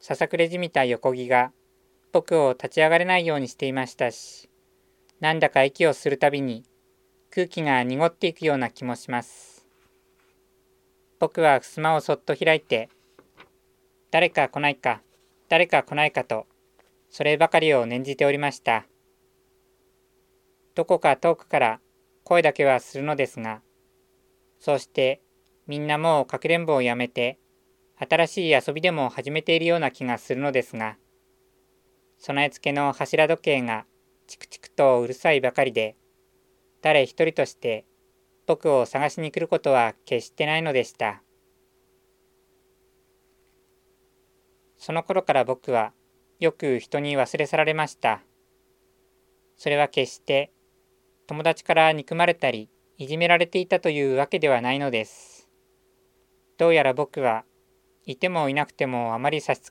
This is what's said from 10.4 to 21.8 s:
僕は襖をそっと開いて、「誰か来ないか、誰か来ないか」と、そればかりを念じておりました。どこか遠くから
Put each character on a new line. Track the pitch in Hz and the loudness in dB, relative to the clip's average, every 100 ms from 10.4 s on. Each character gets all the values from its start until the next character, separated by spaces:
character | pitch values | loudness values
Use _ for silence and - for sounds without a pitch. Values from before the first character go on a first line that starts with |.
| _ _ _ _ _ _ _ - | _ _ _ _ _ _ _ -4
僕 | 160 - | -4 2
は | 156 131 | 4 4
襖 | - - 156 | 0 -4 0
を | 156 | 0
そ | - | 0
っ | - | -4
と | - | -2
開 | 147 160 156 | -2 2 0
い | |
て、 | - 113 110 _ _ _ _ _ - _ _ _ _ _ - | 0 -4 -4 _ _ _ _ _ -20 _ _ _ _ _ -2
「誰 | 165 175 | 0 2
か | - 135 | 0 -2
来 | 143 | -2
な | 147 | -4
い | 139 | -2
か、 | 123 110 _ _ _ _ - | -4 -4 _ _ _ _ -2
誰 | 165 175 | 0 2
か | 151 | 0
来 | - | 0
な | 147 151 | -2 -2
い | |
か」 | 139 | -2
と、 | - 110 - _ _ _ _ _ _ | -6 -8 -8 _ _ _ _ _ _
そ | - | -4
れ | 147 151 | -2 2
ば | 160 | 2
か | 165 | 2
り | 156 | 2
を | 135 | 2
念 | 117 123 | 0 -6
じ | 135 - | -6 0
て | |
お | 143 | 0
り | 151 | 2
ま | 147 | -4
し | - | -4
た。 | 139 113 - _ _ _ _ _ _ _ _ _ _ _ _ _ _ _ _ _ _ | -2 -2 -4 _ _ _ _ _ _ _ _ _ _ _ _ _ _ _ _ _ _
ど | - | -6
こ | 160 180 | 0 2
か | 151 135 | 2 2
遠 | 170 160 | 2 0
く | - | -2
か | 147 | 0
ら | 117 113 | 0 -2